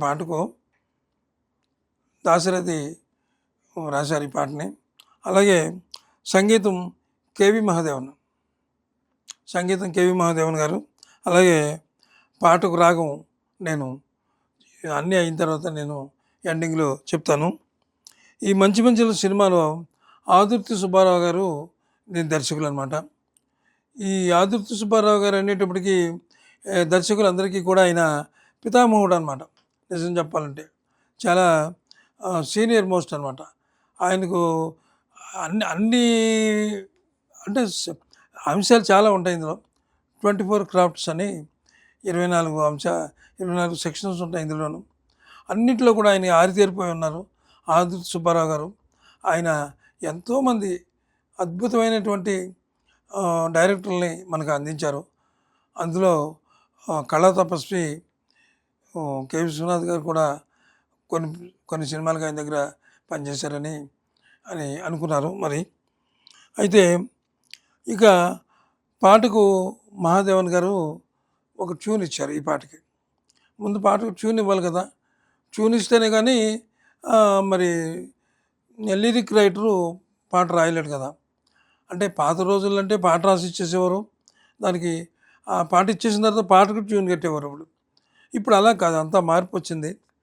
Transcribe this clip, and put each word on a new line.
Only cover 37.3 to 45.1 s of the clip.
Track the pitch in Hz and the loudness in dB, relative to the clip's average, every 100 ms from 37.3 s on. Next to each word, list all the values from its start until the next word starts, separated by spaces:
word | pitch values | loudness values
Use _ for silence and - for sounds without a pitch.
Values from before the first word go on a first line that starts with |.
| _ - | _ -6
అంటే, | 214 220 | -2 -2
స-, | - - 165 _ _ _ - - | -4 -10 -12 _ _ _ -10 -4
అంశాలు | 175 196 233 202 | -2 4 2 4
చాలా | 196 214 | 4 4
ఉంటాయి | 190 180 | 2 -2
ఇందులో. | 175 156 190 _ _ _ _ _ _ | -4 -6 -10 _ _ _ _ _ _
ట్వంటీ | 208 202 | -2 -2
ఫోర్ | 190 208 | 0 0
క్రాఫ్ట్స్ | 190 190 180 - - | 0 2 2 0 -8
అని | 160 202 175 151 _ _ _ _ _ | -4 -4 -6 -14 _ _ _ _ _
ఇరవై | 202 175 175 | -4 -2 0
నాలుగు | 170 160 156 | 0 0 0
అంశ-, | 151 147 170 170 151 _ _ - | 0 0 -4 -4 -6 _ _ -10
ఇరవై | 185 | -6
నాలుగు | 175 175 | -2 -2
సెక్షన్స్ | 165 170 151 196 180 | -4 -8 -6 -8 -6
ఉంటాయి | 170 175 | -6 -6
ఇందులోను. | 156 156 156 170 202 _ _ | -6 -6 -8 -10 -16 _ _